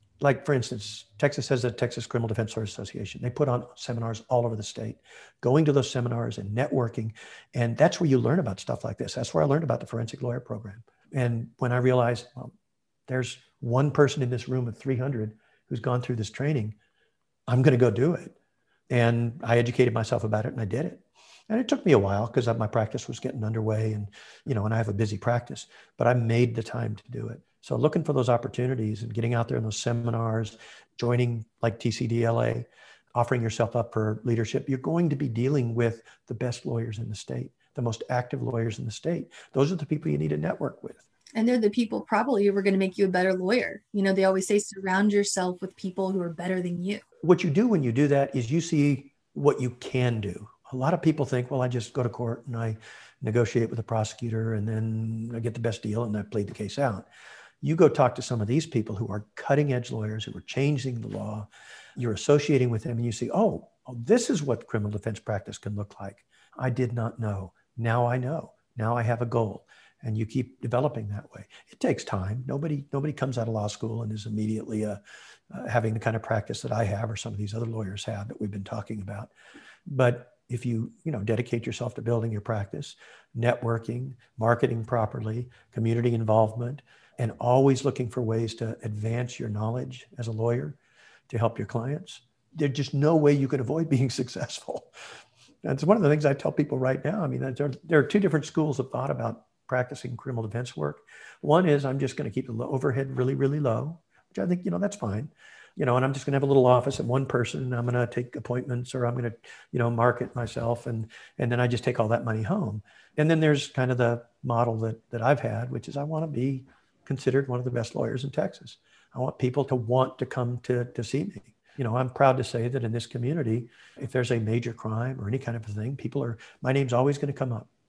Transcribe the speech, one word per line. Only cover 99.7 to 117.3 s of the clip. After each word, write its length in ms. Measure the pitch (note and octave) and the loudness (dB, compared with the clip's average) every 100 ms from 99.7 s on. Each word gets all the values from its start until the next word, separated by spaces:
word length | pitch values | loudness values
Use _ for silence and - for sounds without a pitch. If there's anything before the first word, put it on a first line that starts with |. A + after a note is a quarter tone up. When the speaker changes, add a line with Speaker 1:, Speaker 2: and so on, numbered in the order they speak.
| B2+ B2+ C#3+ B2+ A#2 | -2 -2 -6 -10 -10
Speaker 1:
criminal 260 | C3+ A#2+ A2 | -8 -6 -6
defense 300 | A#2+ B2 - | -6 -8 -4
work. 240 | D3 D3+ _ - - - | -6 -6 _ -20 -20 -10
One 260 | D3 D#3+ F3+ | 4 4 6
is, 180 | C#3+ C#3 | 4 2
"I'm 120 | C3+ | -2
just 180 | C3+ - | -2 -4
gonna 140 | - | -6
keep 160 | C3 C3 | -4 -6
the 60 | |
lo-, 160 | A2+ B2+ | -6 -4
overhead 460 | C3+ C#3 B2 C3+ B2+ | 0 0 0 -2 -2
really, 180 | B2+ | 0
really 260 | C3+ C3+ D3 | 2 0 2
low," 380 | C#3 A2+ C#3+ E3+ _ _ _ | 0 0 -2 -8 _ _ _
which 100 | - | -4
I 80 | F#3+ | -2
think, 180 | F3+ F3+ | 0 0
you 40 | |
know, 80 | F3 | -2
that's 180 | G3 - | -2 -4
fine. 340 | G#2+ G#2 D3 _ - - - - | -4 -4 -6 _ -20 -20 -20 -2
You 100 | C3 | 2
know, 100 | B2 | 4
and 80 | |
I'm 80 | C3 | 2
just 140 | C3+ - | 0 0
gonna 100 | C#3 | 0
have 60 | |
a 40 | C#3 | 4
little 200 | C#3 B2 | 6 8
office 320 | B2+ C#3+ - | 6 4 -2
and 100 | A#2 | 0
one 160 | B2+ | 0
person, 380 | C3+ A#2+ A2+ D3 | 2 0 0 -2
and 120 | C3 | -4
I'm 120 | A#2+ A#2+ | -2 0
gonna 200 | B2 A#2+ | 0 0
take 300 | A#2+ B2 - | -2 -6 -8
appointments, 580 | - B2 C#3 B2 B2 | -6 -6 -4 -6 -6
or 120 | C3 A#2+ | -4 -2
I'm 80 | |
gonna, 180 | B2 A#2+ G#2+ - - - | -2 -6 -8 -18 -20 -8
you 80 | B2 | -2
know, 100 | A#2 | 0
market 460 | A#2 B2 - B2 | 4 4 4 -2
myself, 520 | B2 A2+ B2 A#2 A#2 - | -4 -6 -4 -2 -2 -2
and, 200 | A2+ G#2+ - - - | -6 -6 -12 -20 -4
and 120 | A#2 | 0
then 100 | A#2+ | 2
I 80 | A#2+ | 2
just 160 | A#2+ | 2
take 160 | - B2 | 0 0
all 80 | A2 | 2
that 160 | A#2 | 2
money 180 | A#2+ A2 | 0 -2
home. 400 | G#2 G3+ A#2 G#2 - - _ - | 0 0 -2 -4 -10 -20 _ 0
And 140 | D#3 | 4
then 100 | D#3+ | 6
there's 280 | D#3 C#3+ - | 6 4 2
kind 220 | - B2+ | -2 0
of 60 | B2 | 4
the 260 | A#2+ A#2+ - _ | 2 2 -4 _
model 340 | B2+ A#2 A#2+ A2+ | -2 2 2 2
that, 280 | A2+ G#2+ _ | -2 -6 _
that 120 | A#2 | -2
I've 180 | A#2 C#3+ | 2 2
had, 300 | A2+ A2 B2 | 2 -4 -4
which 180 | B2 - | -6 -6
is 80 | C#3 | -6
I 60 | |
wanna 240 | D3 D#3+ D#3+ | -4 -4 -4
be 400 | C#3+ C3+ C3 - _ _ _ - | -2 -2 -4 -8 _ _ _ -6
considered 420 | C3+ C3+ | -2 2